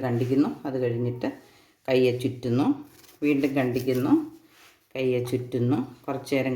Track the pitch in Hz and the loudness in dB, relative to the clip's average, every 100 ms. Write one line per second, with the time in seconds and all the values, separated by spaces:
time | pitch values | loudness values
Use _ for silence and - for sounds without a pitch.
0 | 131 120 123 135 147 - 147 131 123 117 | -2 0 0 2 0 -2 -6 -2 -2 -2
1 | 120 120 247 - - - _ _ - 127 | -4 -4 -6 -8 -16 -20 _ _ 0 4
2 | 127 120 135 - 127 123 214 285 - - | 4 2 -2 -4 -2 2 2 0 -4 -20
3 | - - 147 139 139 135 127 123 131 127 | -20 -4 0 2 2 2 0 0 0 0
4 | 147 320 - - _ - - _ _ 131 | 4 2 2 -12 _ -20 -20 _ _ -4
5 | 131 123 123 127 120 127 120 147 - - | 0 0 0 -4 -2 0 0 0 -2 -8
6 | - 135 - 139 127 | -8 -8 -2 -2 0